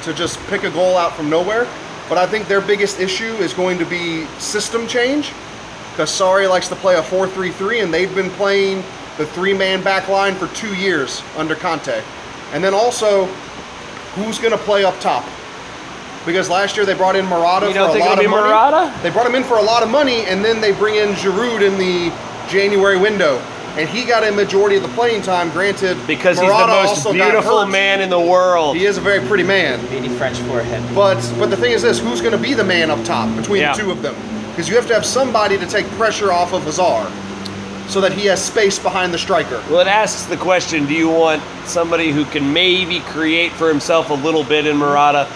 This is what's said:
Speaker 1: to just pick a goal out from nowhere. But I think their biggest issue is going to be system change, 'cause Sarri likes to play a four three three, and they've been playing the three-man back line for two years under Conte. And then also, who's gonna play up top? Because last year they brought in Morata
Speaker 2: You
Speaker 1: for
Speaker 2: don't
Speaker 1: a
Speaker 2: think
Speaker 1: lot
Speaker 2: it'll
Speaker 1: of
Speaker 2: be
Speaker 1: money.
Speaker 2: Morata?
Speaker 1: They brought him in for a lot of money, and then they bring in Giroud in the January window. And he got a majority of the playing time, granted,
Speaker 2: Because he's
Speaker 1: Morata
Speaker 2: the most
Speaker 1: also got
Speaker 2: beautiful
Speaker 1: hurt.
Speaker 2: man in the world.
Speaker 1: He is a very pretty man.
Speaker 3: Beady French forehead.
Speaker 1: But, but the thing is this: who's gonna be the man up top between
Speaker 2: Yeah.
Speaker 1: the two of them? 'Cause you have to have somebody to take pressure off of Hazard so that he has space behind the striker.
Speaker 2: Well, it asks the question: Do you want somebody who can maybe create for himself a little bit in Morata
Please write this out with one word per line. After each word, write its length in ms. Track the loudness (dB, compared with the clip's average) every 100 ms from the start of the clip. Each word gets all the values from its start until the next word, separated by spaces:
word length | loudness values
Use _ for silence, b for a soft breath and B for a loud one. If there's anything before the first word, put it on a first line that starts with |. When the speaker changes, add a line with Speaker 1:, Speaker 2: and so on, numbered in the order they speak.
| -8
Speaker 1:
to 80 |
just 260 | -4 -6 -6 -6
pick 160 | -4
a 60 | -4
goal 260 | 0 2 2
out 180 | 0 -2
from 120 | 0
nowhere. 380 | 0 0 0 -2 -6 -14 -14 -4
But 100 | 0
I 80 | 2
think 200 | 0 0
their 140 | 0
biggest 380 | 2 0 0 -2
issue 320 | -4 -4 -4 -4
is 100 | -4
going 240 | -2 -2 0
to 60 | -4
be 400 | -4 -4 -6 -8 -10
system 480 | -6 -4 -4 -4 -2
change, 440 | 0 2 0 -2 -10 -16 -16 -16 -16 -10 -4
'cause 120 | -4
Sarri 380 | 0 2 4 4
likes 200 | 2 0
to 60 | -2
play 200 | 2 2
a 80 |
four 240 | 2 0 0
three 220 | -2 -6
three, 280 | -4 -2 0
and 120 | 0
they've 200 | 0 0 -2
been 140 | -4
playing 520 | -2 0 2 0 -2 -6 -12 -14 -8
the 80 | -6
three-man 560 | -2 -2 0 0 0
back 260 | 0 0 0
line 280 | 2 2 0
for 120 | -6 -6
two 180 | -8 -4
years 460 | 0 0 -2 -6 -10 -6
under 200 | -4 -2
Conte. 460 | -2 -4 -2 -4 -6 -12 -16 -16 -10
And 100 | -2
then 100 | 0
also, 540 | 2 2 2 2 2 2 -4 -14 -16 -16 -16 -16 -16 -12 -6
who's 220 | -6 -2
gonna 180 | 0 0
play 280 | 2 2 2
up 120 | 0
top? 240 | -2 -2 -4 -10 -16 -16 -14 -14 -14 -16 -16 -10 -2
Because 240 | -2 0
last 260 | 0 0 0
year 100 | 0
they 80 |
brought 220 | 2 2 2
in 100 | 0
Morata 420 | 2 2 4 2
Speaker 2:
You 40 |
Speaker 1:
for 60 | 2
Speaker 2:
don't 100 | 2
Speaker 1:
a 40 |
Speaker 2:
think 120 | 4 4
Speaker 1:
lot 60 | 4
Speaker 2:
it'll 60 | 4
Speaker 1:
of 60 |
Speaker 2:
be 40 | 4
Speaker 1:
money. 140 | 4
Speaker 2:
Morata? 440 | 6 6 4 2 -2
Speaker 1:
They 80 | -2
brought 160 | 0 2
him 100 | 0
in 80 |
for 140 | 2 2
a 40 |
lot 200 | 4 2
of 80 | 2
money, 360 | 2 2 0 0
and 180 | 0
then 160 | 0 2
they 140 | 2
bring 220 | 2 2 2
in 140 | 0
Giroud 480 | 0 0 0 0 2
in 160 | 2 2
the 340 | 0 0 -2 -4 -10 -10 -4
January 480 | 0 2 4 4 4
window. 440 | 2 2 2 0 -4 -12 -10 -6
And 100 | -4
he 160 | -4 0
got 180 | 2 2
a 40 |
majority 440 | 0 0 2 4 2
of 60 |
the 80 | 0
playing 320 | 0 0 0
time, 300 | 0 -2 -2
granted, 440 | -2 -2 0 -2 -2 -2
Speaker 2:
Because 320 | 0 2 4
he's 80 | 4
Speaker 1:
Morata 220 | 6 6
Speaker 2:
the 60 | 4
most 80 | 4
Speaker 1:
also 240 | 2 0
got 160 | 2 4
Speaker 2:
beautiful 280 | 4 4 2
Speaker 1:
hurt. 80 | 2
Speaker 2:
man 320 | 2 2 2
in 80 | 2
the 100 | 2
world. 560 | 4 4 4 4 2 2
Speaker 1:
He 100 | 0
is 120 | 0
a 40 |
very 240 | 2 0 2
pretty 160 | 0
man. 360 | 2 2 2 -2 -6
Speaker 3:
Beady 220 | -6 -4
French 280 | -4 -4 -4
forehead. 440 | -4 -4 -4 -6 -4 2
Speaker 1:
But, 200 | 2 2 -2 -2
but 120 | -2
the 40 | 0
thing 140 | 0
is 100 | 2
this: 160 | 2 0
who's 200 | -2 -2
gonna 180 | 0 0
be 140 | 0 0
the 80 |
man 260 | 2 2 2
up 100 | 0 -2
top 280 | -2 -2 -2
between 240 | -2 2
Speaker 2:
Yeah. 120 | 2
Speaker 1:
the 100 | 0
two 80 | -2
of 100 | -4
them? 140 | -6 -6 -8 -8 -8 -6
'Cause 120 | 0
you 80 | 0
have 120 | 2
to 60 | 0
have 100 | 0
somebody 520 | 0 0 2 2 2
to 60 | 0
take 220 | -2 -4 -2
pressure 380 | -2 0 0
off 180 | 2 0
of 100 | -2
Hazard 440 | -2 0 2 2 -2 -8 -10 -10 -10 -10 -10 -10 -6
so 140 | 0
that 100 | 0
he 120 | 2 2
has 180 | 0
space 360 | 0 2 2 2
behind 340 | -2 -2 -2
the 40 | -2
striker. 420 | 0 0 0 -6 0
Speaker 2:
Well, 100 | 2
it 80 | 4
asks 360 | 2 0 -4
the 140 | -6 -4
question: 500 | 0 0 0 -2 0
Do 80 | 0
you 120 | 2
want 340 | 4 2 2 -4 -12 -6
somebody 440 | -2 0 0 0
who 140 | 0 -2
can 260 | -2 0
maybe 480 | 2 4 2 0 -4
create 500 | -6 -4 0 0 0
for 160 | 0 2
himself 400 | 2 2 2 2
a 40 | 0
little 280 | 0 0
bit 220 | 2 2 2
in 100 | 2
Morata 520 | 2 4 4 4 0